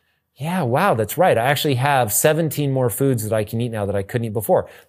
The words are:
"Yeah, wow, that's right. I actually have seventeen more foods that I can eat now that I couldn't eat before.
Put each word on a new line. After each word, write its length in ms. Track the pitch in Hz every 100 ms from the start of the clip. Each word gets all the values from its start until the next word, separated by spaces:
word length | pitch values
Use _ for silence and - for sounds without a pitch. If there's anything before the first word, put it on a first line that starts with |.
| _ _ _ -
"Yeah, 260 | 156 185
wow, 320 | 120 139 196
that's 240 | 127 104 151
right. 180 | 180 113
I 100 | 127
actually 280 | 139 151
have 380 | 123 143 135 107
seventeen 580 | - 151 156 160 - 139
more 200 | 131 120
foods 340 | - 139 120
that 80 | 104
I 100 | 110
can 180 | 104 113
eat 120 | 120
now 140 | 110 101
that 100 | 101
I 80 |
couldn't 220 | 95 123 117
eat 60 |
before. 360 | 110 135 170 - -